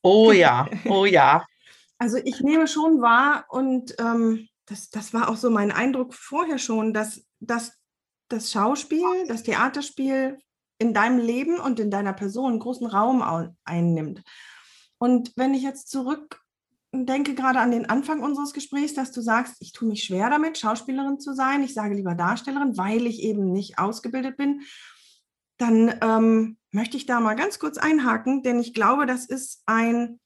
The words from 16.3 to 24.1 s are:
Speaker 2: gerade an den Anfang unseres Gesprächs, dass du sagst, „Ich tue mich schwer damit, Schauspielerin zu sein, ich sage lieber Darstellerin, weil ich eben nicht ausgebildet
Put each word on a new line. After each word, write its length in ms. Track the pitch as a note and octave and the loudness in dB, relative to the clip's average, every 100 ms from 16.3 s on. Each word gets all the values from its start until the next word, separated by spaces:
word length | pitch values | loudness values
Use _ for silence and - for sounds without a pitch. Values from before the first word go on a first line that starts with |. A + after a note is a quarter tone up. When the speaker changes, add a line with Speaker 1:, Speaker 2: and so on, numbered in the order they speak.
| - _ _ _ _ _ C4 B3+ C4+ C#4+ | -20 _ _ _ _ _ -6 -2 -2 -2
Speaker 2:
gerade 260 | C4 C4 B3+ | 0 0 2
an 100 | A#3+ | 2
den 200 | A#3 - | 0 0
Anfang 320 | B3 C#4+ D4+ | -2 -2 -4
unseres 320 | C4 C#4 C#4+ | -2 -4 -6
Gesprächs, 400 | C#4+ - C#4 D4 | -8 -6 -4 -4
dass 180 | D4 C4 | -4 -6
du 80 | B3+ | -6
sagst, 360 | A3+ A3+ B3 - | 0 0 -2 -12
„Ich 120 | - | -20
tue 140 | - A3+ | -6 -4
mich 180 | G#3 | -4
schwer 260 | - F#3 A3+ | -4 -2 0
damit, 260 | D4 D#4+ D#4+ | 2 0 -2
Schauspielerin 640 | A3 A3+ - C4 C#4 C#4 | -4 -4 -4 -4 -4 -4
zu 140 | C#4 | -6
sein, 280 | C4+ C4 C#4+ | -2 0 0
ich 120 | C4+ | -2
sage 200 | A3+ G#3 | -4 -4
lieber 200 | G3+ F#3 | -4 -4
Darstellerin, 640 | E3+ F3 A#3 - C#4 C#4 F#3+ | -2 0 -2 -4 -2 -2 -2
weil 280 | F#3+ A3+ A#3+ | -2 0 -2
ich 160 | A3+ | -2
eben 300 | A3 G#3 F#3+ | -4 0 0
nicht 260 | F#3+ G3 - | -2 -4 -2
ausgebildet 600 | F#3+ A3+ A#3+ | -2 -4 -6